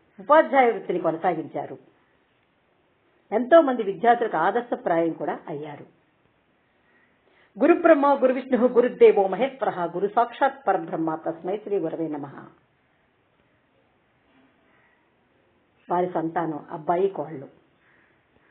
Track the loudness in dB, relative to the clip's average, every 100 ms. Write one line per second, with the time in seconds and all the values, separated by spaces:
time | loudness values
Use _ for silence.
0 | _ -10 2 4 4 2 2 0 -4 -4
1 | -4 -2 -2 -4 -6 -10 -12 -14 _ _
2 | _ _ _ _ _ _ _ _ _ _
3 | _ _ _ -4 6 6 6 0 -4 0
4 | 2 2 0 0 0 -2 -4 -6 -2 0
5 | -2 -4 -8 -10 -12 -12 -12 -16 -20 _
6 | _ _ _ _ _ _ _ _ _ _
7 | _ _ _ _ _ 0 2 4 6 6
8 | 4 2 2 0 -2 0 2 2 0 6
9 | 6 6 2 0 -4 -4 -4 -4 -6 -4
10 | -2 0 -2 0 -2 0 -2 -2 -4 -4
11 | -4 -4 -8 -8 -8 -8 -4 -4 -4 -4
12 | -6 -8 -10 -14 -20 _ _ _ _ _
13 | _ _ _ _ _ _ _ _ _ _
14 | _ _ _ _ _ _ _ _ _ _
15 | _ _ _ _ _ _ _ _ -4 -2
16 | -2 -4 -4 -4 -4 -8 -12 -8 -2 0
17 | -2 -4 -10 -14 -18 _ _ _ _ _
18 | _ _ _ _ _